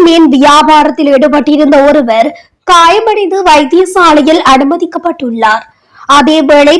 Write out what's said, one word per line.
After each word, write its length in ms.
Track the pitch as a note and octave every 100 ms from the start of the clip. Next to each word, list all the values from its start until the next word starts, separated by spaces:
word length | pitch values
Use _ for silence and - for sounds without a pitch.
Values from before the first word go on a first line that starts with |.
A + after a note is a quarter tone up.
| E4+
மீன் 220 | E4 D#4 C4
வியாபாரத்தில் 760 | C#4+ D4 D#4 D4+ D4+ D#4+ C#4+ C4+
ஈடுபட்டிருந்த 600 | D4+ D4 C#4+ D4 D4 C#4+ C#4
ஒருவர் 420 | D4 A#3 A3 C#4+ - _ _ -
காயமடைந்து 680 | F4 E4+ G4+ A4 G#4 F#4+ F#4+ F4+
வைத்தியசாலையில் 920 | D4+ C#4 E4+ F#4 F#4+ E4+ D4+ C#4+ D#4+ C4
அனுமதிக்கப்பட்டுள்ளார். 1120 | C4+ C#4 E4+ E4+ E4+ E4+ - B3+ A3+ A3 A3 - _ _ _ - C#4+
அதேவேளை 580 | B3+ D#4 C#4+ D4 C#4+ F4